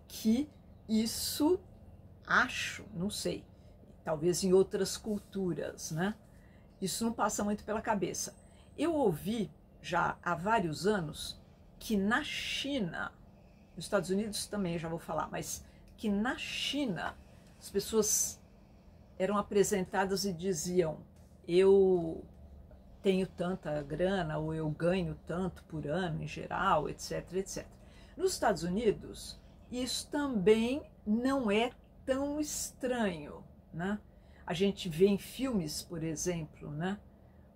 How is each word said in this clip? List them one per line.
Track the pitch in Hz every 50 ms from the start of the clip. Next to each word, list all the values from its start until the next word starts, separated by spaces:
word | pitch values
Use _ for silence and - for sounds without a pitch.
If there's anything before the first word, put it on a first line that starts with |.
| -
que | - - - - 220 226 262 294 - - - - - - - -
isso, | - 220 214 226 233 - - - - - - 294 320 370 392 - - - - - - - - - - - - -
acho, | - 175 208 247 247 - - - - - - - - -
não | 165 180 208
sei, | - - - 180 165 - - - - - - - - - - - - - -
talvez | 160 160 147 156 180 175 165 196
em | 185 180
outras | 190 190 190 - 196 190 185 -
culturas, | - - 226 208 208 - - - 196 190 175 156 151 - - - - - -
né? | 160 156 185 208 214 - - - - - - - - - - - - -
Isso | 196 185 - - 226
não | 233
passa | 226 - 208 208 - - 202
muito | 208 208 - -
pela | - 208 220
cabeça. | - 240 220 190 170 - - - - - - - - - - - - - -
Eu | - 285 339 320
ouvi | 294 269 202 156 139 151 190 226 233 185 156 - - - - - -
já | - 147 175 170 165 147 147 -
há | - 180 170
vários | 156 175 208 226 226 175 160 147 - 156
anos | 208 220 190 160 143 - - - - - - - - - - - - - -
que | - - 220
na | 196 190 208 240 285 294
China, | - - - - - - - - 269 285 262 196 165 - - 101 - - - - - - - - - - - - - -
nos | - 160
Estados | - - 196 165 175
Unidos | 190 202 226 214 202 - -
também | - - 208 190 170 170
já | 170 156
vou | 165 165 165
falar, | - - 160 151 - -
mas | - 165 156 - - - - - - - - - -
que | - -
na | 214 196 202 220 254 -
China | - - - - - - - 269 285 294 226 170 - 87 87 - - - - - - - - -
as | - - -
pessoas | - 196 196 - 220 220 - - - - - - - - - - - - - - - - - - - - - - -
eram | - 185 190 208
apresentadas | 202 208 - 208 202 185 - 208 190 185 - - 190 196 185 196 190 196
e | 202 175
diziam, | 160 180 196 185 151 - 180 180 180 165 156 151 - - - - - - - - - -
"Eu | - 170 185 190 190 196 196 190 190 185 175 165 160 165 - - - - - - - - - - - - - - - - -
tenho | - 202 190 185 190
tanta | - - - 175 175 185 - - 156 151 151
grana", | 143 139 156 156 180 185 196 190 165 156 156
ou | 156 156 156 160
"Eu | 160 160 151
ganho | 147 - 160 175 185 196 175 156 151 - -
tanto | - 165 180 190 175 - - -
por | - 165 151 147
ano | 143 156 185 190 165 156 156
em | 156
geral", | 151 - - - - - - 180 196 175 151 - -
et | - -
cetera, | - - 165 160 - - 175 190
et | 190
cetera. | - - - - - - - - - - - - - -
Nos | - 359 381 -
Estados | - 302 233 196 147
Unidos, | 165 175 180 214 247 208 165 - - - 101 - - - - - - - - - - -
isso | 233 254 254 233 - - - -
também | - 294 285 277 247 208 175 208 220 226 226 240 262 302 - - - - -
não | 208 214 233 247 262 277 277 247 202
é | 202 220 233 254 - - - - - - -
tão | - 262 269 285 285 294 302
estranho, | 302 - - - - - - - 269 247 254 240 220 190 175 151 147 135 85 - - - - - - - -
né? | 160 175 196 214 208 - - - - - - - - -
A | - 175
gente | 160 196 202 190 - -
vê | 185 151 160 190
em | 202 202
filmes, | 190 - - - - 262 269 233 196 160 151 151 -
por | - - 180 165 160
exemplo, | 165 156 151 - 180 175 165 156 151 - - 160 156
né? | 147 151 170 190 202 208 - - - - - - - - - - -